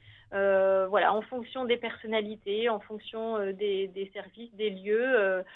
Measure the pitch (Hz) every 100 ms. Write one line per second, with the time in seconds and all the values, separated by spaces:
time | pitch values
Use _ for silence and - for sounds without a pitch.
0 | - - - 196 196 190 190 190 190 196
1 | 170 208 - 254 220 262 240 240 226 -
2 | 220 220 208 220 202 208 233 208 - 214
3 | - 226 226 214 196 196 208 190 190 190
4 | 196 208 190 226 233 208 214 185 196 220
5 | 262 247 190 185 185